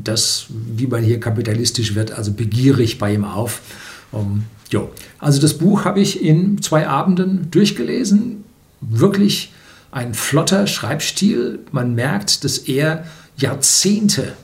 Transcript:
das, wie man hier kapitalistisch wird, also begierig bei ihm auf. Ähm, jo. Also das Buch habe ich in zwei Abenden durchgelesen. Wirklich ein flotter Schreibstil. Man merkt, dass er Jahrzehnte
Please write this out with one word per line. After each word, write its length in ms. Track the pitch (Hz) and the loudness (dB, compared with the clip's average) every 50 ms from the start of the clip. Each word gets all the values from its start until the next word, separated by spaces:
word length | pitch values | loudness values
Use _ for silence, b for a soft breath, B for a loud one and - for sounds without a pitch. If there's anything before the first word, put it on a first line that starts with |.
| - | -6
das, 440 | - 110 113 - - - - - - | -4 -2 -2 0 -2 -2 -4 -6 -10
wie 400 | 123 113 113 117 113 110 131 127 | -10 -10 -8 -6 -4 -4 -2 -2
man 160 | 120 117 117 | 0 0 2
hier 160 | 110 117 113 | 2 2 2
kapitalistisch 720 | - 117 110 120 117 110 107 113 120 - - - 113 104 101 | 0 -2 -2 -2 -2 -2 0 0 0 0 -2 -2 -2 -2 -2
wird, 160 | 104 107 107 - | -2 -2 -2 -4
also 200 | - 107 101 101 | -6 -4 -4 -4
begierig 680 | - 117 104 98 120 131 139 131 131 117 104 - - | -2 -2 -2 0 4 4 4 6 6 4 0 0 -2
bei 160 | 104 104 104 | -2 0 0
ihm 100 | 104 101 | 0 -2
auf. 380 | 85 87 98 110 107 - - B B B B B B B B B B - | -2 -4 -4 -6 -6 -6 -10 B B B B B B B B B B -8
Ähm, 300 | 110 104 101 101 104 107 110 - - - - | -6 -4 -2 -2 -2 -4 -6 -10 -18 -10 -6
jo. 200 | - 104 - - B B B B B B | -4 -4 -4 -4 B B B B B B
Also 220 | - 147 143 139 | 0 2 4 4
das 140 | 147 151 - | 4 2 2
Buch 320 | - 160 190 202 - - | 2 4 4 4 4 2
habe 140 | 180 190 196 | 0 2 2
ich 220 | 202 - - - - | 2 2 0 0 2
in 380 | 160 156 165 185 202 208 196 | 4 4 4 4 2 0 0
zwei 260 | - - - 156 156 | -2 0 0 0 0
Abenden 640 | 156 143 139 165 185 185 175 185 185 190 185 151 - | 0 0 0 2 2 2 2 2 0 0 -2 -2 0
durchgelesen. 920 | - 165 208 - - - - - 202 247 233 202 196 208 240 - - - - - _ _ _ _ _ _ - | 2 4 4 4 2 0 -4 -4 -2 -2 0 2 2 2 2 0 -6 -10 -14 -20 _ _ _ _ _ _ -8
Wirklich 720 | 110 110 110 151 202 202 196 202 202 - - - B B B B B B B B B | -4 0 2 4 4 4 4 2 2 2 0 -6 B B B B B B B B B
ein 220 | - 131 120 123 113 | -8 -8 -6 -6 -6
flotter 540 | - - - - 143 139 139 190 196 202 | -6 -2 0 2 2 2 2 2 2 2
Schreibstil. 920 | - - - - 107 151 151 - - - - 185 208 - 120 117 - 220 - - - - | 0 -2 -4 -4 -4 -4 -4 -4 -4 -2 0 2 2 2 2 -2 -4 -6 -8 -10 -6 -4
Man 220 | 127 123 123 120 | -2 -2 0 0
merkt, 500 | 113 120 143 190 202 - - - - - | 0 0 0 -2 -2 -2 -2 -2 -2 -2
dass 140 | 143 143 - | -4 -4 -4
er 480 | - - 131 135 147 156 160 165 B B B B B B B - | -4 -2 0 0 2 0 0 -2 B B B B B B B -4
Jahrzehnte 960 | 131 - 143 143 - - - - - 190 208 208 220 202 - - 117 98 - - | -2 -2 0 0 0 2 2 2 2 2 2 2 2 2 2 0 -2 -6 -8 -10